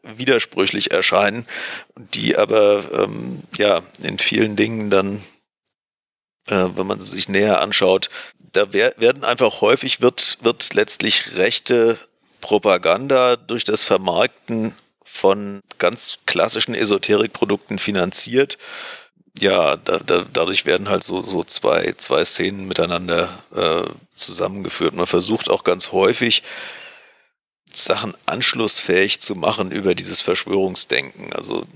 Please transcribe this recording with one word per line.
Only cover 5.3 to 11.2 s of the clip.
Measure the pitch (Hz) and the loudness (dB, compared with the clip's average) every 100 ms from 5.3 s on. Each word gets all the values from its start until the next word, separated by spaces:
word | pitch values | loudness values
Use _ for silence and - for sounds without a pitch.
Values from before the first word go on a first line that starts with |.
| - _ _ _ _ _ _ _ _ _ _ - | -20 _ _ _ _ _ _ _ _ _ _ -2
äh, | 101 92 95 | 0 0 -2
wenn | 95 | -4
man | 101 | -2
sie | 92 | -2
sich | 98 98 | 0 0
näher | 98 104 95 | 2 4 2
anschaut, | 98 - 92 95 - - - - _ | 2 2 4 2 0 -8 -16 -20 _
da | 95 101 | 0 0
wer-, | 98 123 - | 2 0 2
werden | 113 135 117 | 0 2 -2
einfach | 123 117 - | 0 0 2
häufig | 107 131 131 - | 2 2 0 0
wird, | 123 - - - | 2 2 0 0
wird | 113 - - | -2 0 0
letztlich | - 107 - 110 - | 2 0 0 2 0